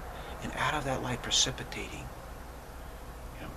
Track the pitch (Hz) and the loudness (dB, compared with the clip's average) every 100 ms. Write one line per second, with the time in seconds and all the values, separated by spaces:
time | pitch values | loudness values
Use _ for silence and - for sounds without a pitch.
0 | - - - - 110 - 131 151 135 127 | -4 -4 -6 -4 -2 2 4 4 4 2
1 | 127 120 - - 135 131 - - - - | 2 0 6 6 6 4 -2 -4 -4 -4
2 | - - - - - - - - - - | -6 -8 -8 -8 -8 -8 -8 -8 -8 -8
3 | - - - - - | -8 -8 -8 -6 -6